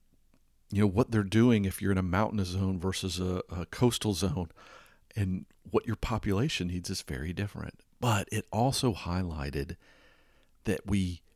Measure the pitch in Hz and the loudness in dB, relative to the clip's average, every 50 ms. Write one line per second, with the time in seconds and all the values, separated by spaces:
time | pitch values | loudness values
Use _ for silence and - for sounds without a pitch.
0 | _ _ _ _ _ _ _ _ _ _ _ _ _ - 101 98 104 101 90 107 | _ _ _ _ _ _ _ _ _ _ _ _ _ -4 0 2 2 4 4 2
1 | 131 - 113 107 101 95 101 110 120 123 117 104 98 95 - - 98 95 98 92 | 2 4 2 2 2 4 4 6 6 6 6 4 4 0 -2 -2 0 0 2 2
2 | 95 87 87 98 107 110 - 104 95 90 92 98 98 95 95 90 87 95 92 - | 2 2 2 2 0 0 0 -2 -2 -2 -2 0 0 0 0 0 -2 -2 -2 -2
3 | - 92 85 90 90 92 92 92 - - 92 92 82 - - - 123 120 117 - | -4 -4 -2 -2 -2 -2 -2 -2 -4 -6 -8 -8 -8 -8 -2 2 2 2 2 2
4 | - 107 98 - 101 92 - 90 87 - - - - - - - - - - _ | 0 -2 0 0 0 0 0 -2 -4 -6 -8 -16 -20 -20 -20 -20 -20 -20 -20 _
5 | _ - - 107 98 92 92 90 - - - _ - 95 101 113 - 117 104 - | _ -8 -4 -2 -2 0 -2 -4 -6 -10 -18 _ -8 -2 0 0 0 0 -2 -4
6 | - - 113 107 - 104 98 98 131 156 - - 90 87 87 90 87 - 95 - | -2 -2 -2 -2 0 0 0 2 0 0 0 -2 -2 -2 -4 -4 -6 -6 -8 -8
7 | - - 71 62 76 90 85 90 104 104 - - 76 73 - - _ _ _ - | -6 -6 -6 -6 -6 -6 -4 -4 -6 -6 -6 -8 -10 -10 -12 -16 _ _ _ -2
8 | 123 120 110 101 - - 110 107 - - - 107 120 139 131 - 139 123 95 - | 0 2 2 2 0 -2 -6 -6 -6 -4 -2 0 0 0 2 2 0 0 0 -2
9 | - 87 87 92 92 85 80 76 69 71 71 71 69 - 82 - _ - - - | -4 -4 -2 -2 -2 -2 -4 -4 -6 -4 -4 -4 -4 -6 -8 -12 _ -20 -20 -20
10 | - - - _ _ _ _ _ _ _ _ _ - 110 92 - - 98 104 98 | -20 -20 -20 _ _ _ _ _ _ _ _ _ -4 -4 -4 -2 -2 0 0 0
11 | 95 90 87 - - _ _ | 0 0 -2 -6 -12 _ _